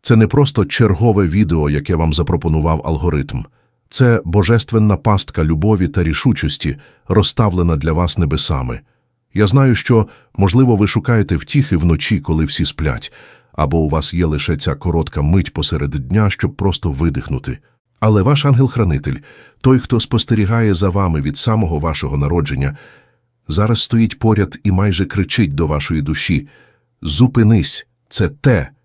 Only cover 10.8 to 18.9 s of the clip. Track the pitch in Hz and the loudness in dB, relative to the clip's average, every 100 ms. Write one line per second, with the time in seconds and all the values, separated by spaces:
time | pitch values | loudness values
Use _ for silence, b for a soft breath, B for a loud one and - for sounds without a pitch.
10.8 | 101 110 - 117 101 80 - 147 139 87 | 2 0 0 0 0 -4 -2 -2 0 0
11.8 | 85 80 - 92 78 80 78 - 80 - | 2 0 0 -2 0 -2 -2 -2 -4 -2
12.8 | 76 58 - B B B B - 76 82 | -6 -6 -10 B B B B -4 0 0
13.8 | 78 78 76 85 82 76 - 76 - 69 | 0 -2 -2 -2 0 -2 -2 -2 -4 -4
14.8 | 90 82 76 - 73 95 - - 78 78 | -2 -2 -2 -2 2 2 0 -6 -4 -4
15.8 | 71 69 65 98 104 - - - 95 - | -4 -6 -2 0 0 0 -6 -2 -2 -2
16.8 | 87 67 82 65 - 65 - 62 _ _ | -4 -2 -2 -2 -6 -6 -6 -12 _ _
17.8 | _ _ 110 104 98 143 143 123 135 120 | _ _ 2 2 2 2 4 4 2 2
18.8 | 95 | 0